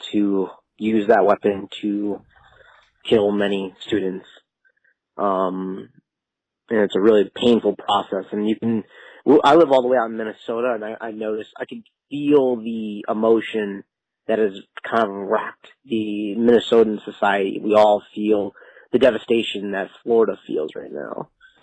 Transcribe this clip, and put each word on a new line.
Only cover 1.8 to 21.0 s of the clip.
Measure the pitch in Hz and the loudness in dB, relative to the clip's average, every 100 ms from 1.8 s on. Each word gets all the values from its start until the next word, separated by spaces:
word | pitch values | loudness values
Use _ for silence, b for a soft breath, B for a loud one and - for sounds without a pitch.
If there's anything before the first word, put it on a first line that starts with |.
to | 104 101 104 98 _ b b b b b b _ | -4 -4 -4 -8 _ b b b b b b _
kill | - 117 101 | 0 2 2
many | 101 101 98 95 - | 0 0 -2 -6 -12
students. | - 104 95 92 - - _ _ _ _ _ _ _ - | -6 -4 -4 -6 -12 -20 _ _ _ _ _ _ _ -6
Um, | 101 95 92 92 92 95 113 _ _ _ _ _ _ _ - | -2 0 -2 -4 -8 -10 -14 _ _ _ _ _ _ _ -4
and | 113 | -2
it's | 101 - | 0 2
a | |
really | 104 107 95 - | 4 4 2 0
painful | 123 113 104 95 | 2 2 2 -2
process. | - 104 - 98 95 | -2 -2 -2 -6 -6
And | 104 104 | -4 -4
you | 107 | -2
can, | 117 113 - B B B B | -2 -4 -6 B B B B
well, | 147 | 4
I | - 156 | 6 4
live | 156 | 6
all | 135 | 4
the | 123 | 2
way | 127 | 0
out | 113 | 0
in | 113 | -6
Minnesota, | 110 - - 117 127 | -10 -10 -10 -6 -4
and | 113 107 | -4 -8
I, | 110 | -12
I | 117 | -12
noticed, | 107 107 110 104 - | -8 -6 -8 -10 -14
I | 127 | -14
can | 120 - _ _ | -14 -18 _ _
feel | 143 147 147 131 120 | -6 2 4 4 0
the | 113 113 107 104 - | -4 -8 -8 -8 -6
emotion | 113 113 113 - 110 101 98 - _ _ _ - | -2 2 2 0 -6 -6 -8 -14 _ _ _ -4
that | 110 | -2
has | 107 98 - - | -2 -4 -18 -18
kind | - 117 107 | -6 -2 -2
of | |
wrapped | 98 98 107 - - - _ 135 | -4 -4 -4 -4 -14 -20 _ -6
the | 110 107 104 107 101 | -4 -4 -6 -6 0
Minnesotan | 117 117 - 117 110 104 - | 4 4 4 4 4 0 -8
society. | - 101 101 98 - | -4 0 0 -2 -4
We | 107 | 2
all | 104 107 104 - | 4 6 4 0
feel | - 104 104 98 - B B B | -4 0 0 -2 -10 B B B
the | 120 | 2
devastation | 127 110 - 117 107 101 101 | 2 2 0 -2 -2 -6 -6
that | 98 92 - | -6 -8 -8
Florida | - 117 104 92 - | 0 2 2 -2 -6
feels | - 76 - | -6 -6 -8
right | - | -12
now. | 73 | -12